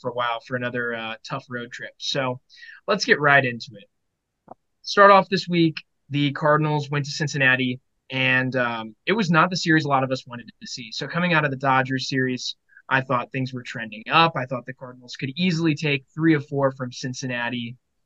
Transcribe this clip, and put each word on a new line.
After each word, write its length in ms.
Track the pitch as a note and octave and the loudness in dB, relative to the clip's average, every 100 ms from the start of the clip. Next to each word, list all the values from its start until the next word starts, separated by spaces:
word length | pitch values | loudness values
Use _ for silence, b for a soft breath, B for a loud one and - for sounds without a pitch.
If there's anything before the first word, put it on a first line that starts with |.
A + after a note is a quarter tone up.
for 100 | B2+ | -8
a 40 | |
while 260 | A#2+ A#2+ A#2 | -4 -4 -4
for 160 | - B2+ | -6 -6
another, 360 | B2 A#2+ A#2+ | -4 -4 -6
uh, 220 | A#2 A2+ A2+ | -6 -8 -10
tough 220 | - C3+ - | -10 -10 -10
road 220 | B2 A#2+ | -12 -10
trip. 220 | - G#2+ - | -14 -16 -12
So 420 | - C#3+ C3 B2+ _ B B B - | -6 -2 -2 -4 _ B B B -2
let's 160 | G3+ | -2
get 160 | - F#3+ | 2 2
right 240 | D3 C#3 | 6 4
into 240 | B2+ A#2 - | 4 -4 -12
it. 100 | G#2 F#2+ _ _ _ _ _ - - _ _ | -20 -20 _ _ _ _ _ -20 -20 _ _
Start 300 | - - G3+ | -4 6 10
off 160 | G3 F#3 | 10 6
this 180 | F#3+ - | -2 0
week, 300 | F3 D#3+ D#3 - _ - | 2 2 0 -14 _ -6
the 220 | C#3 C#3+ | 0 0
Cardinals 580 | C#3 D3+ D3+ D#3 D3+ C3+ | 0 2 4 4 0 -2
went 140 | C#3+ | -4
to 80 | C#3 | -4
Cincinnati, 680 | - D#3 D3 C3+ B2+ B2+ B2+ _ _ - | -4 -4 2 4 4 0 -4 _ _ -10
and, 460 | C3 C3 C3 B2+ B2+ | -2 2 2 2 0
um, 400 | A#2+ A#2 A2 G#2+ | -2 -2 -10 -10
it 80 | - | -4
was 180 | G#3+ F3 | -2 2
not 200 | D#3+ F3+ | 4 2
the 60 | F3+ | 0
series 260 | E3+ D#3+ | 2 2
a 40 | C#3+ | 4
lot 140 | C#3 | 2
of 80 | C3 | 2
us 160 | B2+ - | -4 -8
wanted 200 | A#2+ - | -16 -16
to 200 | - A2 | -18 -16
see. 260 | - A2+ | -14 -12
So 140 | - C#3+ | -10 -6
coming 280 | E3+ F3 | -2 2
out 100 | D#3+ | 2
of 60 | D3+ | 0
the 80 | C3 | -2
Dodgers 500 | C#3 C3 B2+ C3 - | 0 2 2 -2 -2
series, 480 | C3+ B2+ B2+ - - _ b - | -2 -2 -4 -8 -14 _ b -2
I 140 | C3 | -2
thought 280 | C3 B2 A#2 | 0 -2 -2
things 220 | C3+ B2+ | -6 -6
were 100 | B2+ | -8
trending 400 | B2 B2 A2+ G#2+ A2+ | -12 -10 -12 -12 0
up. 220 | D3+ E3 | 4 4
I 120 | D#3 B2+ | 2 -6
thought 180 | B2+ | -8
the 80 | A#2 | -10
Cardinals 420 | B2+ B2+ B2+ B2 - | -16 -16 -20 -18 -10
could 120 | C3+ C3+ | -10 -2
easily 380 | F3+ D#3+ E3 | 0 2 0
take 320 | D3 D#3 C#3 _ | 0 -2 -4 _
three 180 | - D#3+ | 0 2
of 160 | D3+ - | 2 0
four 240 | C#3+ C3+ | 0 0
from 180 | C3 B2+ | -2 -10
Cincinnati. 840 | B2+ C3 B2+ C3 A#2+ A#2+ B2 A#2 B2 _ _ | -10 -10 -8 -6 -4 -4 -6 -10 -14 _ _